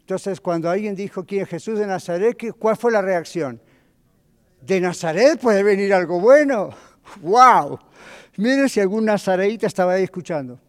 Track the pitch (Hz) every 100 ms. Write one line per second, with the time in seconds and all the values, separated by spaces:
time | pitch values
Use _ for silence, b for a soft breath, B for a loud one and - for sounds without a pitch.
0 | _ 190 196 180 - 170 165 185 214 190
1 | 196 - 175 196 185 170 - 214 208 185
2 | - 175 220 233 233 - 220 214 240 220
3 | 190 180 156 175 143 113 b b b b
4 | _ _ _ _ _ _ 123 185 180 165
5 | 170 160 269 320 247 202 202 196 196 190
6 | 165 175 208 285 285 240 180 - B B
7 | B 202 151 226 254 196 143 135 _ B
8 | B B B - 226 269 269 - 196 220
9 | 220 208 - 185 196 226 208 - 180 185
10 | 185 185 151 160 131 120